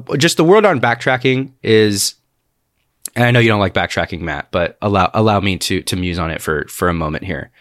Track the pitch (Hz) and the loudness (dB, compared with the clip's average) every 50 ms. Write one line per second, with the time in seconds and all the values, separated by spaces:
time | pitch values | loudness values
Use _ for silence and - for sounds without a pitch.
0 | 127 - 160 143 147 170 - - 160 165 196 220 208 196 165 120 120 120 117 - | -2 -4 -2 0 0 0 2 2 4 6 6 6 6 4 2 2 0 0 0 0
1 | - 139 127 123 - 131 127 131 135 131 - _ - 110 110 110 107 107 101 98 | 0 -2 -2 2 0 0 0 0 -2 -6 -12 _ 0 4 4 6 6 4 2 -2
2 | - - - _ _ _ _ _ _ _ _ _ _ _ _ _ _ _ _ _ | -4 -6 -8 _ _ _ _ _ _ _ _ _ _ _ _ _ _ _ _ _
3 | _ - - 120 123 120 123 120 117 113 107 104 98 92 - 101 87 - - 95 | _ -8 -2 0 2 4 4 4 4 4 2 2 0 0 0 -2 -4 -2 -4 -4
4 | 82 - 92 80 85 82 71 73 - - - 90 85 - - _ - 104 101 95 | -4 -4 -6 -8 -8 -8 -8 -8 -10 -4 -2 -2 -2 -2 -4 _ -4 0 0 2
5 | 90 - - 110 110 110 104 98 92 101 92 82 - - 98 90 - - 98 90 | 0 0 0 0 2 2 2 0 0 -2 -2 -2 -4 -4 -4 -4 -4 -4 -6 -4
6 | 90 90 85 87 82 82 78 - - 82 78 73 - - - - 92 90 85 82 | -4 -4 -4 -4 -4 -6 -6 -6 -4 -4 -4 -4 -4 -8 -6 -2 -2 -2 0 -2
7 | 80 76 78 - - 90 82 - - - _ _ | -4 -4 -6 -8 -8 -8 -10 -10 -10 -14 _ _